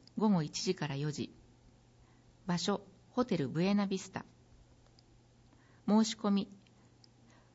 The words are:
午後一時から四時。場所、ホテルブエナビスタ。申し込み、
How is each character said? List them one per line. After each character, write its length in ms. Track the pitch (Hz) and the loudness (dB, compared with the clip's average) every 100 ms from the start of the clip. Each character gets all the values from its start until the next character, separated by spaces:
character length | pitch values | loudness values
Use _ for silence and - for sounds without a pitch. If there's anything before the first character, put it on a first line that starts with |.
| - - | -14 0
午 100 | 214 | 2
後 140 | 185 | 4
一 200 | 151 - | 0 -2
時 120 | - 180 | -4 -2
か 120 | 147 | -4
ら 80 | 139 | -4
四 160 | 151 | -4
時。 220 | 139 - - - - - - - - - - - - - | -4 -8 -12 -20 -20 -20 -20 -20 -20 -20 -20 -20 -12 -6
場 140 | 175 | -2
所、 220 | 202 196 - - - | -2 -2 -6 -20 -6
ホ 160 | - 254 | -2 0
テ 120 | 165 | 0
ル 100 | 135 | -2
ブ 160 | 156 | 0
エ 100 | 185 | 2
ナ 140 | 202 196 | 2 0
ビ 100 | 190 | -4
ス 140 | - | -6
タ。 120 | - - - - - - - - - - - - - - - - - - | -12 -14 -20 -20 -20 -20 -20 -20 -20 -20 -20 -20 -20 -20 -20 -20 -8 2
申 180 | 214 220 | 4 4
し 100 | - | 0
込 140 | 208 | 0
み、 180 | 196 190 - - - - - - _ - - - | 0 -2 -10 -20 -20 -20 -20 -20 _ -20 -20 -20